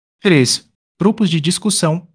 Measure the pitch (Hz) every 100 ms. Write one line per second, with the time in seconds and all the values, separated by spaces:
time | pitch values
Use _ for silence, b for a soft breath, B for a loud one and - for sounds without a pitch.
0 | _ _ 202 156 120 - - _ _ -
1 | 190 220 196 165 151 180 214 - 165 170
2 | -